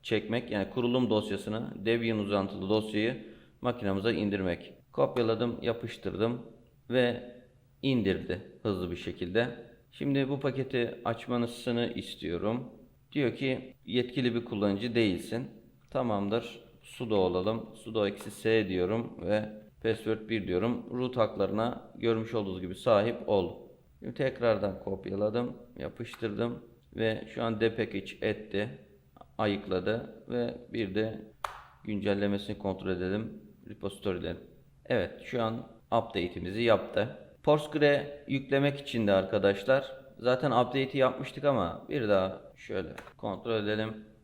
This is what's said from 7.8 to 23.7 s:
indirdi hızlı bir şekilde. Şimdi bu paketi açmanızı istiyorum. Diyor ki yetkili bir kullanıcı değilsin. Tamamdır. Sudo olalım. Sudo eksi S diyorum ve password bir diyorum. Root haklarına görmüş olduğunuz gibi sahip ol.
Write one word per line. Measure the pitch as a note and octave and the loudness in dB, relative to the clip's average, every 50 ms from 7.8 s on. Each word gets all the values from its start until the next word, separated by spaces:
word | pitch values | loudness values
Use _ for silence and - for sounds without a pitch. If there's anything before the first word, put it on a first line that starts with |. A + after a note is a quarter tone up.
indirdi | - C#3 C3 B2 G#2 F#2+ F#2 E2 E2+ - F2+ F2+ - - - - | 0 2 2 4 4 4 2 2 0 -2 -4 -4 -4 -14 -20 -6
hızlı | - A2 G2+ F2+ F2+ F2 | -2 -2 0 0 -2 -4
bir | E2+ | -4
şekilde. | E2+ - - F2 - F#2 F2 F#2 A2+ A#2+ B2 - - - - - - _ _ | -6 -6 -8 -6 -6 -6 0 2 2 2 2 -2 -10 -16 -18 -20 -20 _ _
Şimdi | - - C#3 C#3+ C#3 C#3 C3+ C3 | -10 -4 -2 0 2 2 2 2
bu | C#3+ C3+ | 0 0
paketi | - C#3+ B2 C3+ C3 B2+ - B2+ A#2+ A2+ - - - | 0 -2 0 0 -4 -2 0 0 0 0 -2 -4 -4
açmanızı | - A#2 - - - B2 A#2+ A#2+ A#2 - - - B2+ A#2+ A#2 A#2+ - - | -4 -4 -4 -4 -2 0 0 0 0 -2 -6 -4 -2 0 0 0 0 -2
istiyorum. | - - - - - - D#2+ F2 E2+ F#2 G#2 A#2 B2 C3 - - - - - _ _ _ _ | -6 -8 -8 -12 -8 -6 -4 -2 0 0 0 -2 -2 -4 -8 -14 -20 -20 -20 _ _ _ _
Diyor | - D3 C#3+ A#2 A2 | -2 0 0 0 0
ki | - C#3 C3 C3 - - - - _ _ | 0 -2 -2 -2 -2 -6 -12 -18 _ _
yetkili | - F#2+ B2 A#2+ A#2+ - C#3+ B2 A#2+ A2+ | -2 0 0 0 0 -2 0 0 2 0
bir | A#2+ A#2+ | 0 -4
kullanıcı | - A#2+ G2+ G#2 G2+ G2 G2 A2 B2 A#2 | -4 -2 0 2 2 2 0 -2 0 2
değilsin. | A#2+ A2+ G2+ F2+ F2 - - - A#2 C3+ C#3 - - - - _ _ _ _ | 4 4 4 2 0 -4 -6 -6 -6 -6 -8 -12 -20 -20 -20 _ _ _ _
Tamamdır. | - C#3 B2+ A#2+ G#2+ G2+ G2+ G2+ G#2+ A#2 A#2 - - - - - - - | -2 -2 0 0 0 0 0 2 0 0 0 -2 -14 -16 -20 -20 -20 -20
Sudo | _ - - - B2 A2+ G#2+ | _ -20 -10 -8 -2 2 4
olalım. | G2+ F#2 F2+ F2 F#2 F#2 G#2+ A2+ A2+ - - - | 4 4 4 2 2 0 0 -2 -2 -6 -10 -16
Sudo | - - A2+ A2 A2 G#2 | -16 -14 -4 0 2 2
eksi | G2 G2+ - - G#2+ | 2 0 -4 -10 -12
S | G2+ - - A2+ A2+ A2+ G#2 F#2 | -12 -2 2 4 4 4 4 4
diyorum | F#2+ F2+ F2+ F#2 G#2+ A#2 A#2+ - - - | 2 2 2 2 2 0 -2 -4 -8 -8
ve | E2+ F2 G#2 G#2+ G#2+ G#2+ - - - - _ - | -2 0 2 2 0 -2 -10 -14 -18 -20 _ -4
password | - A2+ A2 G#2+ - A2 A2 G#2+ - - | 0 0 0 0 0 -2 -2 -2 -2 -2
bir | A2+ A2 F#2+ | -2 -2 0
diyorum. | F#2 F#2 - G2+ A#2 A#2+ - - - | 2 2 2 2 2 0 -2 -4 -6
Root | - B2 B2+ B2+ B2+ | -4 -4 -4 -2 2
haklarına | B2+ A2 G#2 - G2+ G2 F#2+ G2 G#2+ A2 A#2+ - - - - - | 2 2 2 4 0 0 0 2 0 0 -2 -2 -6 -12 -16 -10
görmüş | - A#2 A#2 A2+ A2+ A2+ A2 - | -2 0 2 2 2 0 -2 -2
olduğunuz | A2+ G2+ F#2+ F#2 F#2 | -2 -2 -2 -4 -6
gibi | F#2 F2+ F#2 | -6 -8 -8
sahip | - - B2+ A2+ G2+ G#2 A#2 A#2 - - - | -2 4 6 6 6 6 2 -2 -4 0 2
ol. | G#2+ G2 F2+ E2+ - - - - | 2 4 2 2 -4 -10 -16 -20